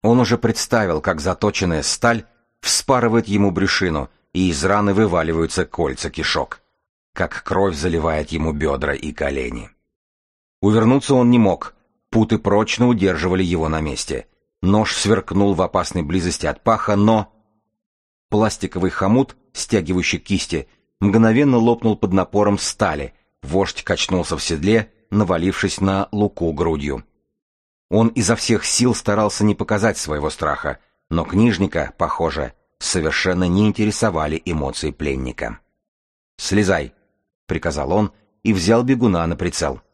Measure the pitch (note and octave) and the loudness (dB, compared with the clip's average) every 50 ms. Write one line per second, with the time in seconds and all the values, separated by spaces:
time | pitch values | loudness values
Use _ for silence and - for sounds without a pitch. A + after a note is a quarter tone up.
0 | - - A#2+ B2 B2 - A#2+ A#2 - A2 A2 - - - - A#2 G#2+ F#2 E2 D2+ | 4 4 4 4 4 2 0 0 0 -2 -2 -2 -2 0 0 0 0 0 -2 -2
1 | - - F2+ D#2 D2 F#2+ F2+ - - G#2 - - F#2+ F2 E2 D#2 C#2+ - - - | 0 -2 -2 -2 -2 -4 -2 0 -2 -2 0 0 -2 -2 -2 -2 -2 -4 -4 0
2 | - A#2 A#2 A2+ F#2+ _ _ _ _ _ _ _ - - - - - - C3+ B2+ | 0 0 0 0 -4 _ _ _ _ _ _ _ -4 -2 -2 -2 0 2 2 2
3 | A#2+ A#2 A2 A#2 A2 - G2+ G2+ G2+ G2 F2+ E2 F#2+ G2 - - G2 F2+ D#2+ D2 | 4 2 2 2 0 2 2 2 2 2 2 0 0 0 0 0 0 0 -2 -2
4 | C2+ - _ _ _ _ _ F2+ F#2 F2+ E2 C#2+ D2+ E2+ G2+ G#2 G#2 G2+ G2 G2 | -6 -8 _ _ _ _ _ 0 0 0 0 0 0 2 2 2 2 2 2 2
5 | A2+ G2+ E2+ F2 D#2+ D#2+ E2 D#2+ E2 D#2+ - - D#2+ - - - E2+ C#2+ C#2 - | 2 2 2 0 0 0 0 -2 -2 -2 -2 -4 -4 -4 -2 -4 -2 -2 -2 -6
6 | - D2+ - - C#2+ - - D#2 C2+ - - - _ _ _ _ _ _ _ _ | -8 -10 -8 -6 -4 -2 -2 -4 -4 -6 -10 -20 _ _ _ _ _ _ _ _
7 | _ _ _ - F2 E2+ - - - - - F#2 G2 G2 E2+ D2 D2+ F2+ E2 E2+ | _ _ _ -6 -6 -6 -6 -10 -8 -4 0 0 0 0 0 -2 -4 -2 -2 0
8 | D2+ D#2+ D#2+ D#2 D2+ - F2 D#2+ D#2 D#2+ D#2 D2 D2+ D2+ C#2+ C#2 - D2 C#2 C#2 | -2 -2 -2 -2 -4 -4 -4 -4 -2 -2 -2 -2 -2 -2 -2 -2 -2 -4 -4 -6
9 | - D#2 D2 - D2+ C#2+ C#2 C#2 B1+ A#1+ A#1+ A#1 A1 - _ _ _ _ _ _ | -6 -10 -8 -6 -4 -4 -4 -4 -6 -6 -8 -10 -14 -16 _ _ _ _ _ _
10 | _ _ _ _ _ _ _ _ _ _ _ _ - G2+ G#2+ A2+ A2 A2+ C3 C#3 | _ _ _ _ _ _ _ _ _ _ _ _ 0 2 4 4 4 4 4 2
11 | - - C#3 B2+ B2 A#2+ B2 A#2+ A2 G2 F2 - - - - _ _ _ _ _ | 2 2 2 4 6 6 6 6 4 4 2 0 -4 -14 -16 _ _ _ _ _
12 | _ _ - A2+ A2 A2 A2+ G#2+ - G2+ G2 G#2 A2 - - - B2 B2 B2 G#2 | _ _ 0 0 2 2 0 -2 0 2 2 2 2 0 0 0 2 2 2 2
13 | F#2 F#2+ F2+ D#2 D#2+ F#2 F2+ F#2 F#2 F2 F2 E2 D#2+ D#2 D#2 D#2 D#2 D2+ C2+ - | 2 0 0 0 -2 0 0 0 0 0 0 -2 -2 -2 -2 -2 -4 -4 -6 -8
14 | - - C#2 B1+ - _ _ _ _ _ _ _ - F#2 G2+ G#2+ G#2+ G#2 - - | -8 -8 -8 -8 -8 _ _ _ _ _ _ _ 0 2 2 2 2 0 -2 -2
15 | - G#2 G#2+ G2 - - E2+ F#2+ G2+ G2+ G2 D#2+ F#2 - - F#2+ F2 - - F#2 | 2 2 2 0 0 -2 0 2 2 2 2 2 0 0 0 -2 -2 0 -4 -4
16 | D#2+ C#2+ E2+ F#2+ E2+ F2+ E2 - - D#2 D2 - _ A#2 A2+ G#2 - - G#2 G2+ | -4 -2 -2 -2 -2 -2 -4 -2 -4 -4 -4 -2 _ 0 2 2 2 0 2 4
17 | G#2 G#2+ A2+ A2 G#2 - _ _ _ _ _ _ _ _ _ _ _ _ _ _ | 4 4 4 2 0 -4 _ _ _ _ _ _ _ _ _ _ _ _ _ _
18 | _ _ _ _ _ _ - G#2 A2 G#2+ - - - F2+ - F2+ F2 F#2+ - - | _ _ _ _ _ _ 0 2 2 0 0 -4 -8 -6 -4 -2 -2 -2 0 0
19 | G2 F#2+ A2 B2+ C#3 - - _ _ _ _ - - - - G#2 E2 D#2 F#2 F2+ | 0 2 2 2 2 0 -4 _ _ _ _ -12 -6 0 0 0 0 0 -2 0
20 | - - - F2 _ - G2 F2 - - - D#2 C2+ _ _ _ _ _ _ _ | 0 -2 -4 -4 _ -2 -2 -2 -2 -2 -6 -6 -6 _ _ _ _ _ _ _
21 | F#2+ G2+ F#2+ A2+ A2+ A2 A2 B2 D3 C#3+ B2+ A#2+ A2+ A#2+ A#2+ A#2 - A#2 G#2+ - | 0 2 4 6 6 6 6 4 4 4 4 4 4 4 2 2 2 -2 0 0
22 | - G2 F2+ F#2+ F#2 - - G2+ G#2 G#2 G2+ G2 - - - _ A2 F#2 D#2 D2 | -2 0 0 0 0 0 2 2 2 2 2 0 -2 -6 -2 _ -2 -2 -2 -4
23 | C2+ C2+ _ _ _ _ _ _ - C#2 D#2 F#2+ G2 F2+ - - - - F#2+ E2+ | -8 -10 _ _ _ _ _ _ -10 -4 0 0 0 -2 -4 -10 -4 -4 -2 -2
24 | - - F#2 F2+ E2+ - E2+ D2+ - - E2+ D2+ D2+ G2 A2 A2+ G#2+ - _ _ | -2 -2 -2 -2 -2 -2 -6 -6 -4 -4 -4 -2 2 2 2 2 0 -2 _ _
25 | _ _ - G#2 G#2+ F2 F2+ E2 E2+ F#2+ F#2 - - F#2+ - - F#2+ F#2+ F#2+ F#2+ | _ _ 0 0 2 2 0 0 0 -2 -2 0 -2 -4 -2 0 0 0 0 0
26 | G2 - - G#2 G#2 G2+ - - F2 E2 D#2 C#2+ E2+ E2 D#2+ D2+ C#2+ C#2+ C#2 B1 | -2 -4 -2 -2 -2 -2 0 -2 -4 -2 -2 0 0 0 0 -2 -4 -6 -6 -8
27 | - _ _ _ _ _ _ _ _ _ _ _ _ _ _ _ _ _ F2 G#2+ | -10 _ _ _ _ _ _ _ _ _ _ _ _ _ _ _ _ _ 2 4
28 | A2+ A2+ A2+ C3+ G#2+ F2 A#2 - - - A#2 G2+ - - - - B2 B2 A2+ - | 4 4 2 0 0 0 0 0 2 0 0 0 0 -2 -2 0 2 2 0 0
29 | - - G#2 G#2 G#2+ G#2 - - G#2 G#2 G2+ - G#2+ - G#2+ G#2 G2+ A2+ F#2+ - | -2 -2 0 2 0 0 0 0 0 0 2 0 -2 -2 -2 0 2 0 0 -2
30 | - - D2+ D2 C#2+ D#2 - - E2+ D2+ C#2+ - - D2 C2 - _ _ _ _ | -4 -4 -4 -2 -2 -4 -4 -4 -4 -4 -4 -4 -4 -8 -8 -8 _ _ _ _
31 | _ _ E2 E2 E2 - - F#2+ A2 A#2+ G#2 E2+ G2 F2 - E2 D2 - - _ | _ _ -2 -2 -2 0 2 2 4 4 4 2 -2 -2 -2 -4 -4 -4 -4 _
32 | - E2 - - E2+ D#2+ - D2+ C#2+ B1 - _ _ _ _ _ - - - F#2 | -4 -4 -2 -2 -2 -2 -2 -4 -6 -8 -8 _ _ _ _ _ -8 -4 -2 0
33 | D#2 D#2 - - - F#2 F2+ F2+ F#2 F2 F2 G2 G#2 G#2+ G2+ - G#2+ G#2 G2+ - | 0 0 -2 0 -2 0 0 0 0 2 2 4 2 2 2 0 -2 -2 0 0
34 | - A2 F2 D#2+ D2+ D2+ D#2 D#2+ _ - E2+ D#2 C#2+ C2+ C2 - - D2+ C#2 _ | -2 0 0 -2 -2 -2 -4 -6 _ -4 -4 -4 -4 -4 -6 -6 -6 -6 -6 _
35 | D#2+ D2 C#2 C2 C2 B1+ B1 - B1 A1+ - - _ _ _ _ _ _ _ _ | -6 -4 -4 -4 -6 -8 -8 -8 -10 -10 -10 -14 _ _ _ _ _ _ _ _
36 | _ _ _ _ _ _ _ - - - F#2+ G#2 G#2+ F#2 F#2+ E2 C#2+ C2+ _ _ | _ _ _ _ _ _ _ -12 -6 0 2 2 2 2 2 0 -2 -6 _ _
37 | _ _ _ _ _ _ _ _ _ _ - D#2+ - E2+ D2 D2 C#2+ C#2 F2 G#2 | _ _ _ _ _ _ _ _ _ _ -6 -4 -4 -4 -4 -4 -4 0 0 0
38 | G#2+ F#2 _ _ _ _ _ _ _ A2+ G#2+ F#2 E2 F#2+ A2+ A#2+ B2 B2+ C3+ A#2+ | 0 0 _ _ _ _ _ _ _ -2 -2 0 2 2 2 2 4 2 0 2
39 | B2+ A#2 F#2+ E2+ E2 E2+ E2+ D2+ - F2 D#2+ - E2 D2+ C2+ A#1+ _ _ | 2 2 2 2 0 -2 -4 -4 -4 -6 -4 -4 -4 -4 -6 -8 _ _